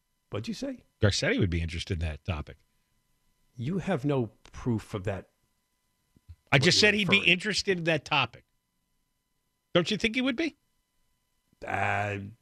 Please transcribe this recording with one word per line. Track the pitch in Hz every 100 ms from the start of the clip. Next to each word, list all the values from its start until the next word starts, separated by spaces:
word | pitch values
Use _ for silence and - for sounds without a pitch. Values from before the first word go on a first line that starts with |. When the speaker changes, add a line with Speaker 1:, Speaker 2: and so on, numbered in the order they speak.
| _ _ _
Speaker 1:
what'd | 104 117
you |
say? | 202 269 247 _ _
Speaker 2:
Garcetti | 101 - 160 262
would | 98
be | 85
interested | 82 85 - 85
in | 82
that | 71
topic. | - 78 - - _ _ _ _ _ _ _ _ _ -
Speaker 1:
You | 123 190
have | 190 160
no | 147 135 110 - -
proof | - 127 110 -
of | 104
that. | 98 95 - _ _ _ _ _ _ _ _ _ - - _
Speaker 2:
I | 143
Speaker 1:
What |
Speaker 2:
just | 143 -
Speaker 1:
you're | 208
Speaker 2:
said |
he'd | 208 196
be | 196
Speaker 1:
referring. | 170
Speaker 2:
interested | 180 214 185 - 180
in |
that | 165 151
topic. | - 147 127 - _ _ _ _ _ _ _ _ _ _ _ _ _
Don't | 170 170
you | 214
think | 226
he | 254
would | 254 233
be? | 330 - _ _ _ _ _ _ _ _ _ _ -
Speaker 1:
Uh, | 95 101 101 104 101 101 110